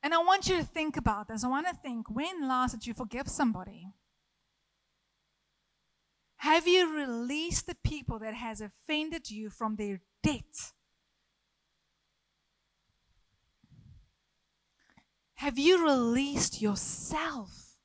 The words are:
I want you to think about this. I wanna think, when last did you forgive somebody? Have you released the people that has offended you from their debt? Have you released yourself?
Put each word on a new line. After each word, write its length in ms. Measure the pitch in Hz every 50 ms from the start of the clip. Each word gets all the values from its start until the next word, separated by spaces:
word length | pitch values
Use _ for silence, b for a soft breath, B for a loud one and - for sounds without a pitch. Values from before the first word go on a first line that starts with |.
| - 285 330
I 100 | 330 339
want 240 | 349 381 392 - -
you 100 | 381 359
to 60 | 302
think 340 | - - 330 311 311 277 311
about 300 | 240 240 214 202 214 -
this. 160 | 226 220 226
I 40 | 247
wanna 260 | 262 277 320 359 349
think, 360 | - - 277 247 226 226 -
when 380 | 208 240 294 349 381 349 294 262
last 240 | 262 254 254 247 214
did 140 | 226 - 240
you 60 | 233
forgive 340 | - 254 208 - 240 285 -
somebody? 680 | - - 294 240 220 185 185 196 196 165 165 190 196 _ _ _ _ _ _ _ _ _ _ _ _ _ _ _ _ _ _ _ _ _ _ _ _ _ _ _ _ _ _ _ _ _ _ _ _ _ _ _ _ _ _ _ _ _ _ _ _ _
Have 300 | - 285 311 339 320 349
you 260 | 349 370 359 330 311
released 760 | 302 285 262 240 233 233 247 285 302 320 349 349 - - -
the 80 | 349
people 440 | _ _ - 311 294 262 - 240 220
that 140 | 214 220 214
has 260 | 233 240 233 220 208
offended 680 | 214 208 - _ _ - 311 302 302 320 330 330 - -
you 180 | 214 214 214 214
from 280 | 202 - 233 214 220 208
their 240 | 214 208 196 185 _ _ _ _
debt? 520 | - 220 196 - - _ _ - - - _ _ _ _ _ _ _ _ _ _ _ _ _ _ _ _ _ _ _ _ _ _ _ _ _ _ _ _ _ _ _ _ _ _ _ _ _ _ _ _ _ _ _ _ _ _ _ _ _ _ _ _ _ _ _ _ _ _ _ _ - - - - - - - _ _ _ _ _ _ _ _ _ _ _ _ _ _ _ b b b b b b _ _ _ _ _
Have 220 | - 269 285 240 247
you 280 | 277 330 370 359 330
released 760 | 311 277 262 240 233 233 254 277 277 285 - - - - -
yourself? 1160 | 214 208 202 196 - - - - - - - 311 320 330 302 262 208 180 - - - - - _ _